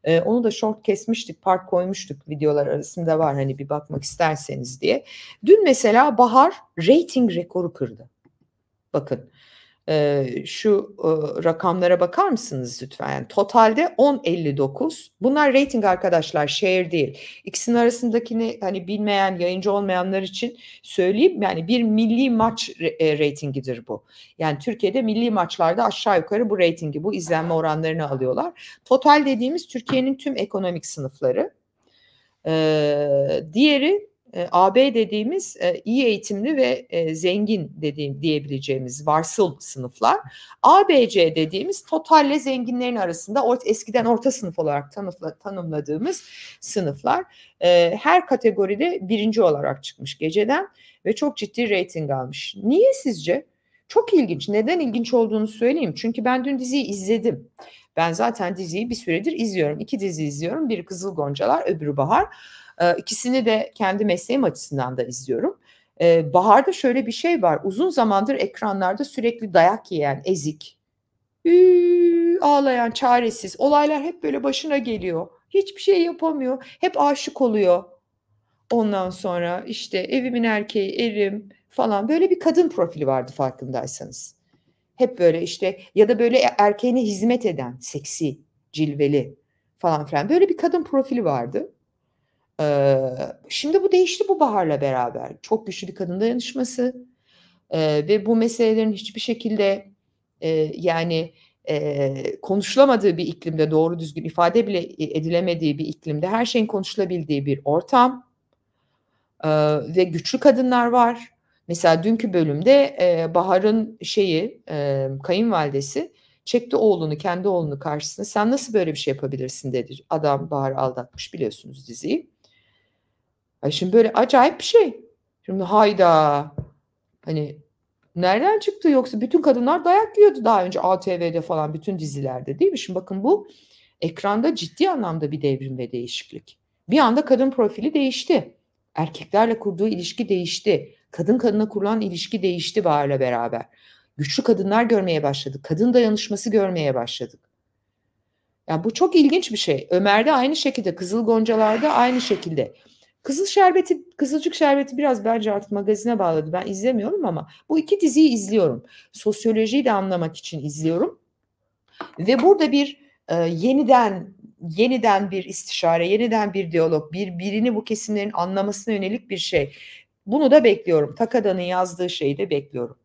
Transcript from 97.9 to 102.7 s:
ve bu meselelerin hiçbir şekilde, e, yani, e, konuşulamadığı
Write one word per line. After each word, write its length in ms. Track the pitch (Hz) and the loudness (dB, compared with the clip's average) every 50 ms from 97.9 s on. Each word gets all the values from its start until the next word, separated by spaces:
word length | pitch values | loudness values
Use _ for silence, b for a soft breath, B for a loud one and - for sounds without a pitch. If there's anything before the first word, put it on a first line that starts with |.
| 151 151 147 | 2 0 2
ve 180 | 170 208 214 196 | 2 0 0 2
bu 100 | 214 233 | 2 2
meselelerin 580 | 226 226 233 233 - 233 220 220 220 220 220 208 | 2 2 0 0 2 2 2 2 2 0 0 -2
hiçbir 280 | 196 214 226 208 233 | -4 -8 -12 -12 -8
şekilde, 640 | - - 226 226 - 226 220 208 202 196 196 196 - - _ _ _ _ _ _ _ _ _ _ | -6 -6 -6 -4 -4 -4 -2 0 0 0 0 -2 -6 -18 _ _ _ _ _ _ _ _ _ _
e, 80 | - 160 160 156 156 151 - | -4 -2 0 0 -2 -2 -4
yani, 580 | - 165 175 165 165 165 170 165 160 165 165 b b b b b _ _ - | -4 -2 -2 0 0 -2 -2 -2 -4 -4 -6 b b b b b _ _ -6
e, 720 | 156 143 151 147 143 143 139 135 135 135 - - - - | -4 -4 -2 -4 -2 -2 -2 -2 -2 -4 -6 -8 -8 -8
konuşulamadığı 760 | - - 190 208 196 - | -6 -2 -2 -2 -2 -2